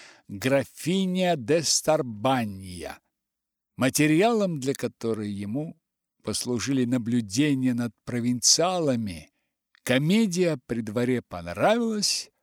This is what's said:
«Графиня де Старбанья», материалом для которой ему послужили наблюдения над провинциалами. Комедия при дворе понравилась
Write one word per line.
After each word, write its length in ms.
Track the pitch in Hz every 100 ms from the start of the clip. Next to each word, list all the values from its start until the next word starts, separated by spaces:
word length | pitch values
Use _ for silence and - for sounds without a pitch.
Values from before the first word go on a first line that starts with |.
| - - -
«Графиня 1040 | 101 135 139 127 - 147 190 185 180 180 165
де 260 | 113 160
Старбанья», 1400 | 139 - - 156 131 107 123 131 110 98 95 90 82 - _ _ _ _ _ _ _ -
материалом 840 | 127 127 151 156 220 233 196 156
для 140 | 131 131
которой 560 | 120 - 117 110 104
ему 480 | 101 101 120 156 - _ _ _ _
послужили 640 | - 104 120 120 110 135 120
наблюдения 880 | 127 113 120 107 101 151 135 131
над 220 | 120 120 - -
провинциалами. 1300 | 120 117 123 - - 170 185 151 123 107 80 - _ _ _ _ _
Комедия 760 | - 123 151 208 226 175 175 147 -
при 160 | 117
дворе 400 | 110 107 123 123
понравилась 1080 | - 90 85 87 151 233 233 214 190 - - _